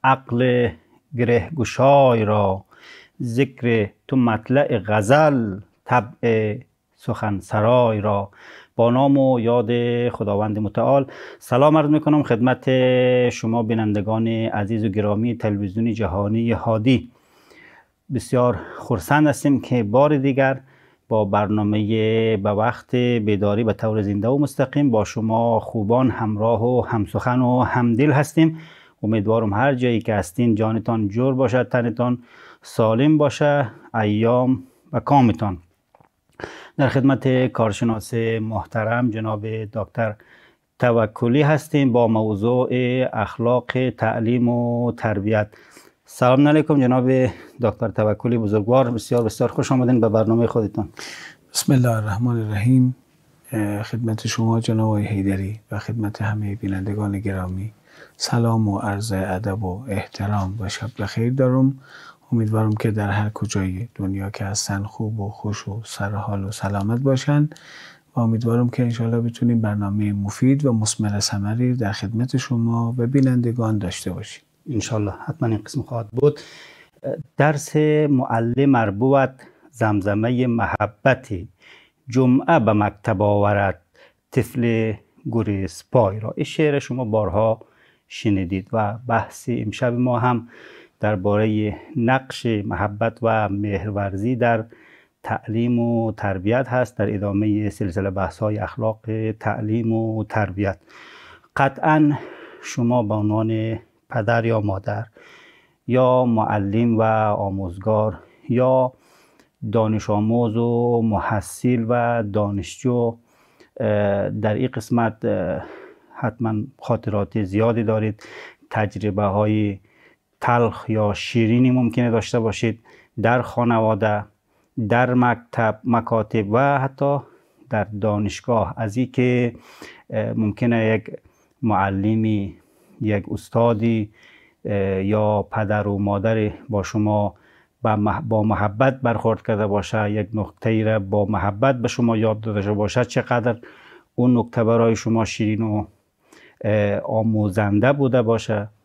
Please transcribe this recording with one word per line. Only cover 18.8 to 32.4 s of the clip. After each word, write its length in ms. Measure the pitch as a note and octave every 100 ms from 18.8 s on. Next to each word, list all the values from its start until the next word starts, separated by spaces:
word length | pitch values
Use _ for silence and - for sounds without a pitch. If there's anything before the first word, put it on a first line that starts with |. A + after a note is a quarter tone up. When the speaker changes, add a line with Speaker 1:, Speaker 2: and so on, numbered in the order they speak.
| - A2 - C#3+ D3+
Speaker 1:
هستیم 340 | - D3 C3
که 220 | - B2+
بار 340 | G#2 A#2+ D3 D3
دیگر 420 | C3+ C3+ C3+ C3+ - _ _ _ _
با 180 | A2+ G#2
برنامه 1120 | G2+ G#2 G#2+ G#2 G#2+ G#2 A2 A2 A2+ A2+ G#2+
به 120 | G#2
وقت 460 | G#2 A2+ - - B2
بیداری 680 | B2 A#2+ G#2+ G#2 G2+ G#2
به 100 | A2+
طور 280 | G2+ A2+ G#2+
زنده 260 | G2+ G2+ G#2+
و 100 | C#3
مستقیم 540 | C#3+ - C3 C#3+ D3
با 120 | A2+
شما 560 | G2+ - A2 A2+ A#2 A2
خوبان 500 | - A#2 G2+ A#2+ B2+
همراه 540 | G#2+ A2 G#2 A2 A2+
و 180 | A#2 B2+ -
همسخن 520 | A2+ G2+ G#2+ B2+ B2+
و 220 | B2 B2
همدل 500 | A#2+ C3 A#2+ A2+ D3
هستیم. 480 | C#3 D3 - D#3+ D#3+ - - - _
امیدوارم 500 | G#2 A2 G2+ A2+ A2+
هر 220 | G#2 C3+ C3
جایی 260 | B2 A2+
که 140 | - G#2
هستین 400 | F#2 - A#2+ G#2
جانتان 520 | A2 A2 A2+ A2+ G#2
جور 260 | G#2+ C3
باشه، 300 | C3 B2+ B2+
تنتان 560 | A#2 B2+ A#2+ A2+ A#2+ B2 - -